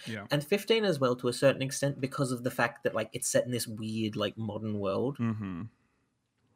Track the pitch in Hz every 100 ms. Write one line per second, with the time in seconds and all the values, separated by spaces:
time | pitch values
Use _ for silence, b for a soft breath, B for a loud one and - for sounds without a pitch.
0 | B 110 101 147 147 202 - 226 208 147
1 | 131 127 123 120 139 127 135 - 143 139
2 | 131 - 131 123 123 - 117 - 117 -
3 | 107 123 - 127 120 123 120 110 110 110
4 | 110 107 104 107 110 104 110 104 98 101
5 | 120 147 117 107 98 87 110 _ _ _
6 | _ _ _ _ _